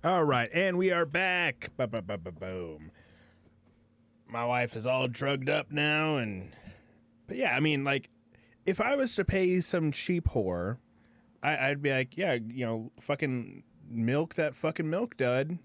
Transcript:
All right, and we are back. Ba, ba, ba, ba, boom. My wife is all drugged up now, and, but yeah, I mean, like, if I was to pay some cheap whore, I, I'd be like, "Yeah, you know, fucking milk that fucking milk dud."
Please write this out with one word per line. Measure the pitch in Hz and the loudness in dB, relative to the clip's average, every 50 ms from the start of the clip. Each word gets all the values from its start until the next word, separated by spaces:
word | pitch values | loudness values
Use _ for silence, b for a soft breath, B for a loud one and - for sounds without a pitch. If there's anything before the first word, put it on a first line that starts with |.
| - | 2
All | 165 185 180 160 | 2 4 4 4
right, | 147 135 123 117 117 - | 4 4 4 2 2 2
and | 165 190 190 180 175 | 2 2 2 2 4
we | 185 185 180 | 4 4 4
are | 170 170 | 4 2
back. | 151 143 175 190 185 180 180 175 156 131 - - - - | 2 2 0 2 2 2 2 2 0 -2 -4 -8 -14 -4
Ba, | - 131 113 | -4 -4 -2
ba, | 110 113 | -2 -6
ba, | 92 90 104 | -6 -4 -8
ba, | 92 82 95 87 | -8 -8 -10 -10
boom. | 78 92 92 92 92 87 82 78 76 78 78 b b b b b b b b b b b b b b _ _ _ _ _ _ _ _ _ _ _ _ _ - | -8 -8 -8 -6 -6 -8 -8 -10 -12 -16 -18 b b b b b b b b b b b b b b _ _ _ _ _ _ _ _ _ _ _ _ _ -10
My | 117 117 120 | -6 -4 0
wife | 120 123 123 123 117 - | 0 2 2 0 0 -2
is | 113 107 | -4 -2
all | 123 127 131 131 127 | 0 0 2 0 0
drugged | 120 - 143 139 139 135 131 135 | -2 -2 0 0 0 0 0 0
up | 147 151 143 - 147 | 0 0 -2 -2 -2
now, | 147 147 151 151 151 156 156 151 139 | 0 2 2 2 2 2 2 2 0
and, | 120 107 101 92 92 92 B B B B B B B B B B B _ _ _ _ | 0 -2 -4 -6 -10 -12 B B B B B B B B B B B _ _ _ _
but | - 208 | -10 -4
yeah, | 254 262 190 123 | -2 0 0 2
I | 131 | 2
mean, | 151 156 151 139 139 | 2 2 2 2 2
like, | 143 139 139 - - _ _ _ _ b b b b b b b | 0 0 0 -2 -6 _ _ _ _ b b b b b b b
if | - 190 - | -2 0 0
I | 214 233 277 | 2 0 2
was | 285 269 240 - | 2 2 0 0
to | - 190 | 0 0
pay | - - 196 190 180 185 185 | 2 2 4 4 4 4 2
some | 170 - - 180 160 151 | 2 2 0 2 2 2
cheap | 143 - - - 185 170 160 - | 0 -2 -2 0 0 2 0 0
whore, | - 127 104 92 90 87 87 98 117 127 _ _ b b b b b b b b b b - | 0 0 0 0 0 -2 -2 -2 -4 -6 _ _ b b b b b b b b b b 0
I, | 143 151 139 131 135 | 0 0 2 2 0
I'd | 143 143 | 0 0
be | 143 143 | 0 0
like, | 135 131 131 127 - | 2 2 0 -2 -4
"Yeah, | 156 185 - 135 | -4 -2 0 0
you | 120 110 110 120 131 123 | -2 -2 -6 -6 -4 -2
know, | 113 113 113 113 120 _ - | -2 -2 -4 -4 -8 _ -16
fucking | - - 147 139 - 143 127 123 113 95 90 90 - _ _ - - 143 | -4 -4 -2 0 0 -2 -2 -2 -4 -6 -12 -16 -20 _ _ -20 -18 -8
milk | 120 113 113 113 139 147 165 165 - | -4 0 0 2 2 2 0 -2 0
that | - 160 151 135 | -2 -2 -2 -2
fucking | - - 156 160 - 160 156 | -2 -4 -4 -2 -2 -2 -2
milk | 160 190 233 233 - | 0 -2 -2 -4 -2
dud." | - 135 123 123 131 139 151 175 175 | 0 0 2 2 2 0 -2 -4 -8